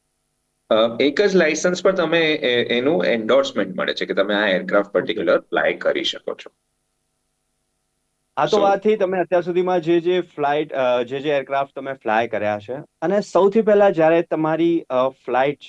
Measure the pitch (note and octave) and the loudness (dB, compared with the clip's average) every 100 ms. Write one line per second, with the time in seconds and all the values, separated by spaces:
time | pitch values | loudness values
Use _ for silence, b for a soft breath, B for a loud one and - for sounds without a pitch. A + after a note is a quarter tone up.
0 | _ _ _ _ _ _ - A2 A#2 - | _ _ _ _ _ _ -2 2 2 2
1 | C#3 C#3+ G3+ F#3+ D#3 D#3 F3+ F3+ G3 F#3 | 0 2 2 4 2 0 -2 0 0 0
2 | D#3+ E3+ D#3 D#3 B2 A#2+ A#2 A#2+ C3+ F3+ | 0 2 0 0 0 0 0 0 0 0
3 | - A#2 A2 C3+ C3+ A2+ F#2+ F#2 C#2+ - | 0 0 2 2 2 -2 -6 -4 -4 -4
4 | F#2 F#2+ G2 G#2 G#2+ F2+ F#2 G2+ G2 F#2 | -4 -2 0 0 0 0 0 -2 0 -2
5 | E2+ E2 E2+ - - E2 D#2 C#2+ D2+ C#2 | -2 -2 0 0 0 -2 -2 -2 -2 -2
6 | - - - - - _ _ _ _ _ | -4 -8 -10 -12 -14 _ _ _ _ _
7 | _ _ _ _ _ _ _ _ _ _ | _ _ _ _ _ _ _ _ _ _
8 | _ _ _ - D3+ G#3+ G3 G3 G#3+ G#3+ | _ _ _ -4 0 2 2 2 0 0
9 | F#3 F#3 E3+ F3 F3 F3+ F#3 F3+ D#3+ E3+ | 0 -2 0 -2 0 -2 0 0 2 0
10 | E3+ F3+ F3 - C#3+ D3 D3+ C3+ B2+ B2 | 2 -2 -4 -4 -2 -2 -2 -2 0 0
11 | A#2+ C#3 D3+ C#3+ C3+ C#3 C#3 C#3 C3+ C3+ | -2 -4 -2 -2 -2 -4 -4 -8 -12 -8
12 | A2+ G#2+ A#2+ G#2 G#2 G#2 G2+ C3+ - - | -2 0 0 -2 -4 -4 -8 -12 -12 -8
13 | E3 G3+ G3+ - G3 A3 G#3 G3+ G3+ D#3+ | -2 -2 0 2 4 4 4 4 4 4
14 | D#3+ E3 E3+ D#3 D#3 D#3+ E3+ E3 - B2+ | 2 2 0 -2 -2 0 0 0 -2 -2
15 | C3 - - B2 C#3+ C#3+ | -2 -4 -4 0 0 -4